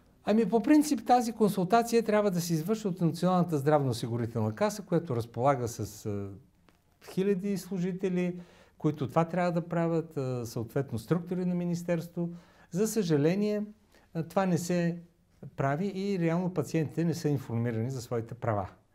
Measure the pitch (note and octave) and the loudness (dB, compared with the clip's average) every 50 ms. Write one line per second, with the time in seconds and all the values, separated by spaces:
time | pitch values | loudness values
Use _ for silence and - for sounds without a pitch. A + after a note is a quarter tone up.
0 | _ _ _ _ _ - G#3 A3 A3+ F3+ A3+ A#3 G#3+ D4+ D4+ D4+ D4 - C#4+ A3+ | _ _ _ _ _ 2 2 2 4 4 2 2 4 6 6 6 6 4 0 -2
1 | - - B3 B3 A#3+ A3+ A3+ - A3 G3 F3 - F3+ F3+ - A#3 A#3 A#3 A#3 A#3 | 2 4 4 4 4 0 0 2 2 2 4 2 2 4 4 4 4 4 2 2
2 | A3+ A3 G#3 G#3+ G#3 G#3 F3+ F3 E3 F3 E3+ D#3 D3+ F3+ A3+ A3 - - E3+ - | 2 4 2 4 4 4 2 0 0 0 0 0 0 0 -2 -2 -2 -4 -2 0
3 | F3 D#3+ D3+ - F3+ F3+ F#3 F3+ F3 F3 E3 D3 C3 D3+ D3+ D3+ C#3 C3 A#2 - | 0 0 0 2 2 2 4 4 2 2 0 0 4 4 4 4 4 2 0 -2
4 | - A#2+ A#2 A#2 A#2+ A2 - A#2 A2 A2 A2 - G#3 G#3+ G#3 G#3 G3 - F3+ D#3+ | -2 -2 -2 -2 -2 -2 -2 0 0 0 0 0 -2 -2 -2 -4 -4 -2 -2 0
5 | E3+ - B2+ A#2 A2+ - - A#2 A#2+ C#3 C#3+ B2+ B2 A2+ - - A2 G2 - - | 0 0 -2 -2 -4 -4 -4 0 2 2 2 2 0 -4 -4 -6 -8 -8 -8 -10
6 | - A2 G2+ G2+ G2+ G2 G2 - - _ _ _ _ _ _ _ _ _ _ _ | -8 -6 -6 -6 -6 -8 -10 -14 -18 _ _ _ _ _ _ _ _ _ _ _
7 | - - - F#3 F#3 G3+ G3+ F3+ F#3+ G3+ G3+ F3+ - - G#3 F#3 E3+ F#3+ F#3 F#3 | -20 -8 -4 -2 0 0 0 0 0 -2 -4 -4 -4 -6 -4 -2 -2 -2 -2 -2
8 | - F#3+ F3+ F3+ F3+ F3+ F3+ F3+ F3 - - - - _ _ _ - D#3 D3+ D3+ | -2 -2 0 0 0 -2 -2 -6 -10 -16 -20 -20 -20 _ _ _ -2 -2 -2 -2
9 | C#3 A2+ - E3 E3 E3 - F3+ F3+ F3+ E3+ E3+ E3 E3+ F3 E3+ E3+ E3 E3 E3 | -4 0 2 0 0 2 0 0 0 0 0 -2 -2 -2 -2 0 0 0 0 0
10 | E3 E3+ - D3 C3+ B2+ B2+ B2 A#2 A2+ - B2 A2+ A2 - C#3+ C3+ - - A2 | -2 -4 -6 -6 -4 -4 -4 -4 -6 -6 -6 -6 -6 -2 -2 -2 -2 -2 -4 -6
11 | - - D#3+ F3+ E3+ - F3+ F3 F#3 F3+ F3+ F3 F3 F3 F3 E3+ F3 - F3 E3+ | -2 0 0 -2 0 -2 -4 -4 -2 -2 -2 -2 -2 -2 -2 -4 -2 -2 -2 -2
12 | D#3+ E3+ - F3 F3 E3+ E3+ - - - _ - - _ - E3+ G#3+ G#3+ G#3+ A3+ | -4 -6 -6 -6 -6 -6 -6 -10 -16 -20 _ -20 -18 _ -4 -2 -2 0 0 -2
13 | G3+ E3+ D#3+ C#3+ C#3+ D#3+ F3+ G3 G#3 G#3 G#3 G#3 G#3 G#3 - - _ _ _ - | 0 2 2 4 4 4 2 2 0 0 0 -2 -4 -6 -10 -18 _ _ _ -20
14 | _ _ - E3 D#3+ E3 - G3 F#3+ F#3 F3 D#3 F3 - F3+ F3 E3+ E3+ E3+ E3+ | _ _ -8 -8 -8 -2 0 0 2 2 2 2 2 0 0 2 2 0 -2 -4
15 | - - _ _ _ _ _ _ - C#3 - - C3+ C#3 C#3 D3 F#3+ G3+ F#3 F#3+ | -8 -16 _ _ _ _ _ _ -18 -12 -4 -2 0 0 0 0 -2 -4 -4 -4
16 | G3 G3+ G3+ F3+ E3+ E3 E3 E3+ F#3 F3 F3+ E3 C3+ - - E3 D#3 B2+ - - | -4 -2 -2 0 2 2 2 0 0 -2 -2 -2 -4 -2 -2 -2 -2 -2 -2 0
17 | E3 F3 D3 E3+ - D3+ D3 B2+ - - A#2 A#2 A#2 B2 A#2 A2 A2+ C3 C3+ B2+ | 0 0 0 0 0 0 0 0 -2 -2 -2 -2 -2 0 0 -2 -2 -2 -4 -6
18 | A2+ - B2+ A#2 A2+ - - - - A#2 A2 G#2 F#2+ F#2 - - _ _ _ | -6 -4 -4 -4 -4 -6 -8 -4 -2 0 0 0 -2 -4 -10 -16 _ _ _